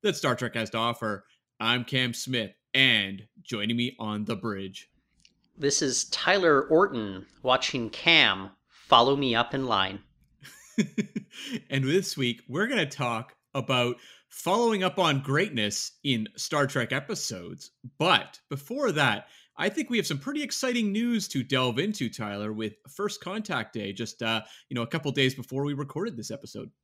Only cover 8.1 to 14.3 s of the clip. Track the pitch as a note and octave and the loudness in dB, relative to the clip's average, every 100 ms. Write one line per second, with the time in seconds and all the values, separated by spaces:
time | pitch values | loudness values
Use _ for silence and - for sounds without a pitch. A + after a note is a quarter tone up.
8.1 | E3 B2+ F#2+ F#2+ - _ _ - A#2+ A#2+ | 6 6 2 -4 -14 _ _ 6 8 8
9.1 | C#3 C#3 A#2 A#2+ C#3 C3 G#2+ F#2+ G2 - | 4 2 2 0 -2 0 2 0 -4 -14
10.1 | _ _ _ - - - - G3+ - G#3 | _ _ _ -20 -20 -10 -2 -2 -2 -6
11.1 | - - - C#4 B3 - C3+ C3 F3 F#3+ | -6 -12 -16 -10 -10 -4 -2 2 2 0
12.1 | - B2+ A#2 - C3 A3 C4 D3+ - B2+ | -2 -2 -2 -8 -4 -2 0 -2 -2 -2
13.1 | A2+ A#2 _ _ A2+ A2 B2+ A#2+ B2 - | -2 -6 _ _ -8 0 2 2 -2 -10
14.1 | - _ | -20 _